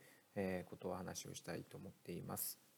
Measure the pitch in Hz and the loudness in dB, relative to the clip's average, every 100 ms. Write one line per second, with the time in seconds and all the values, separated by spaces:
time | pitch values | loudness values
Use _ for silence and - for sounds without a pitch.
0 | - - - - 95 92 87 87 95 90 | -2 -20 -2 4 4 4 0 -2 0 2
1 | 90 90 98 95 - - - 143 196 - | 0 -2 -4 -6 -2 -2 -2 -6 -8 -8
2 | - 175 - 185 - - - | -4 -2 0 0 0 -2 -10